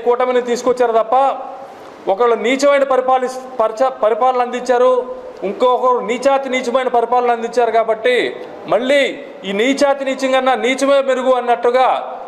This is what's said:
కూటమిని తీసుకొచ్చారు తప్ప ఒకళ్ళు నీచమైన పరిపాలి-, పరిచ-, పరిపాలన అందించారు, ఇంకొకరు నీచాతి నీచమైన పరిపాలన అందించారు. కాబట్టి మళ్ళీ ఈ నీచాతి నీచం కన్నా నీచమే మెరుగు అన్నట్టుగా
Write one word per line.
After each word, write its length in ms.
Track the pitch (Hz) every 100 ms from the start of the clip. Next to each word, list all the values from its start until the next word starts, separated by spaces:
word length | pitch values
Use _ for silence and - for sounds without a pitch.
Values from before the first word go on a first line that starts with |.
| 233
కూటమిని 360 | 240 254 247 240
తీసుకొచ్చారు 440 | 240 254 247 240 226
తప్ప 160 | 220 254 269 220 - - - - - - -
ఒకళ్ళు 240 | 190 240 226 208
నీచమైన 400 | 262 285 277 269
పరిపాలి-, 380 | 254 254 262 247 254 247 -
పరిచ-, 340 | 220 220 262 262
పరిపాలన 380 | 214 220 254 247 240
అందించారు, 460 | 240 247 247 254 254 - - - - 190
ఇంకొకరు 520 | 202 254 247 254 247 196
నీచాతి 380 | 247 262 269 269
నీచమైన 360 | 254 240 254 254 240
పరిపాలన 380 | 233 247 240 233
అందించారు. 340 | 226 247 233 226
కాబట్టి 380 | 220 220 247 247 143 - - - -
మళ్ళీ 280 | 185 254 285 247 147 - - 190
ఈ 40 | 196
నీచాతి 440 | 247 269 285 277 269
నీచం 220 | 262 262 262
కన్నా 180 | 254 247 226
నీచమే 340 | 269 277 277 262
మెరుగు 240 | 254 254 254
అన్నట్టుగా 480 | 233 233 240 254 247 139 - -